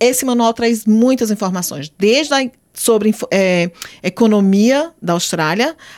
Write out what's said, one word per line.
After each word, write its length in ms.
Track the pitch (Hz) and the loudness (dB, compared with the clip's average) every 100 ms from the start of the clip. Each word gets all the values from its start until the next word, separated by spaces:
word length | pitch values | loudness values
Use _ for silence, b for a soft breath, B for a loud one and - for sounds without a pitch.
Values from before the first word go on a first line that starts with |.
esse 240 | 240 277 | 0 0
manual 280 | 262 240 226 | -2 0 0
traz 320 | 233 233 226 | 0 -2 0
muitas 460 | 220 220 247 262 220 | 0 2 2 2 -2
informações, 580 | 208 190 180 175 143 151 - | -2 -4 -4 -8 -10 -14 -2
desde 380 | 202 262 294 | 2 2 0
a, 160 | 277 254 - _ | -2 -4 -10 _
sobre 360 | - - 220 214 | -4 0 2 0
info-, 180 | 214 - | -2 -2
é, 400 | 196 190 180 175 B B B | 0 2 0 -2 B B B
economia 880 | 180 - 226 208 196 196 226 269 330 - | -8 0 2 4 4 4 4 2 -2 -6
da 120 | 170 | -4
Austrália, 640 | 170 - 170 156 185 277 320 B | -4 -2 -2 -2 0 -2 -4 B